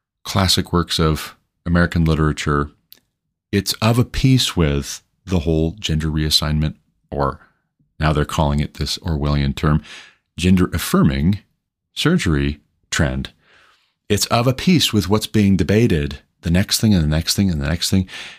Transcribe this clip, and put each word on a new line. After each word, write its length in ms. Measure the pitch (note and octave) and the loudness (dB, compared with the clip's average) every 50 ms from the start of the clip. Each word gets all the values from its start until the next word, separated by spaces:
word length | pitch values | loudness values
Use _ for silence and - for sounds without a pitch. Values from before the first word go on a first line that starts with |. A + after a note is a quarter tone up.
| _ _ _ _ - | _ _ _ _ -14
classic 480 | - - G#2 F#2+ F2 - - F2+ - | -6 -2 0 0 2 0 0 -2 0
works 280 | - F2 E2 - - - | 0 0 0 0 -2 0
of 360 | E2 D#2 D2+ - - - - _ _ _ _ _ _ | 0 0 0 -2 -4 -10 -16 _ _ _ _ _ _
American 400 | E2+ E2+ F2 F2 E2+ - F2 D#2+ | 0 2 2 2 2 2 2 2
literature, 680 | D#2+ D#2+ D2+ D#2 D2+ D2+ - - D#2 D2 D2 D2 D2 - _ _ _ _ _ _ _ _ _ _ _ _ _ _ _ | 2 2 2 2 0 0 -2 -2 -2 0 0 -2 -4 -6 _ _ _ _ _ _ _ _ _ _ _ _ _ _ _
it's 220 | - G2 F#2+ - - | -4 -2 -2 -2 -4
of 240 | - G#2+ A2 A#2 B2 | -2 -2 0 2 2
a 80 | A#2+ | 0
piece 500 | - - - - C3 C3 B2 - - - | 0 0 0 2 4 4 4 2 0 0
with 480 | F2+ E2 D2 C#2+ C#2+ C#2 - - - - _ _ _ _ | 0 0 2 0 -2 -4 -6 -10 -14 -18 _ _ _ _
the 140 | F2+ F#2 F2+ | -4 -2 -2
whole 320 | C#2+ E2 D#2+ D#2+ D#2+ E2 D#2+ G#2+ | 0 0 2 2 0 0 -2 -4
gender 280 | - - D#2+ D2+ D2+ D#2 | -6 -4 -2 -2 -2 -2
reassignment, 680 | D2+ D#2 D2+ D2+ D2+ - D2+ D2+ D2+ D2+ D#2 D#2 - - _ _ _ _ _ _ | -2 -2 0 0 0 0 0 0 0 0 0 -2 -4 -8 _ _ _ _ _ _
or 280 | - D2 C#2+ C2+ C2+ - - _ _ _ _ _ _ _ _ _ _ - | -6 -4 -4 -4 -4 -6 -14 _ _ _ _ _ _ _ _ _ _ -2
now 140 | D#2 D#2 D2 | -2 0 0
they're 120 | D2 D2 | 0 0
calling 340 | - - - D#2 C#2+ C#2+ D2 | -2 -2 -2 0 0 0 -2
it 160 | D2 - - | -2 -4 -6
this 220 | - - - - - | -8 -8 -8 -8 -8
Orwellian 560 | - - D#2+ D2 C#2+ D2 D2 C#2+ C#2+ C#2 C2+ | -6 -4 -4 -2 -2 0 0 0 0 -2 -2
term, 280 | - - D#2 D#2 D#2 - - - - - - _ _ _ _ _ - | -2 0 0 0 0 -2 -6 -14 -20 -20 -20 _ _ _ _ _ -2
gender 320 | E2 F#2 F#2+ F2+ F#2 - - | 0 2 4 4 2 0 -2
affirming 680 | D#2+ - - - F#3+ E3 E2 C2 C#2 D2 F2 G#2+ - - _ _ _ _ _ _ _ _ _ _ | -4 -4 -2 0 2 2 2 2 2 0 0 0 -2 -4 _ _ _ _ _ _ _ _ _ _
surgery 680 | - - D3 F3+ F3+ - - D#2 C#2 C#2+ C#2+ D2 - _ _ _ _ _ _ | -4 -2 0 0 0 0 0 0 0 0 -2 -4 -6 _ _ _ _ _ _
trend. 400 | - - D#2+ C2 B1+ C2+ C2+ - - _ _ _ _ _ _ _ _ _ _ _ _ _ _ - | -4 -2 -2 0 -2 -4 -8 -10 -12 _ _ _ _ _ _ _ _ _ _ _ _ _ _ -4
It's 180 | G#2 G2+ - - | -2 -2 0 0
of 200 | - A#2 A#2+ C3 | 0 0 2 0
a 60 | B2+ | -2
piece 380 | - - F#3 F#3 C3+ - - | 0 2 2 2 4 2 2
with 180 | - G#2+ F#2 F2+ | 0 0 0 0
what's 180 | G#2 G#2+ - - | 0 -2 -2 -2
being 280 | - A2 G#2 G2 F#2+ | 0 2 4 4 4
debated, 640 | E2+ F2+ - G2 A2 A#2+ A#2+ F#2 D2+ C#2+ C#2 C#2+ - - _ _ _ | 2 2 2 2 2 2 2 2 0 -2 -4 -8 -12 -16 _ _ _
the 80 | - E2+ | -2 0
next 300 | E2+ F2+ G2+ - - - | 0 0 0 0 -2 0
thing 140 | - A2 G#2 | 2 2 4
and 100 | F2 D#2 | 4 2
the 40 | D2 | 2
next 280 | D#2 D#2 D#2+ - - | 0 0 -2 -2 -2
thing 140 | - G2+ F#2+ | 0 0 0
and 120 | E2+ D2 | 0 -2
the 60 | C#2 C#2 | -4 -4
next 220 | E2 E2+ - - | -4 -4 -2 0
thing. 180 | G2+ F#2+ F#2 - - - - - - | 0 0 0 -2 -6 -14 -18 -18 -20